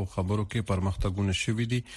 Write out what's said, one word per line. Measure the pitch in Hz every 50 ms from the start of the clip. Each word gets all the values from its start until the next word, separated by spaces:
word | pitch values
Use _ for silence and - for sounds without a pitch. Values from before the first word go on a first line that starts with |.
| 101 92
خبرو | - - 90 92 104 107 104
کې | - - 117 104 -
پرمختګونه | 98 92 92 95 90 - - 101 92 98 101 98 92 -
شوي | - - 110 110 120 113
دي. | 123 123 123 - -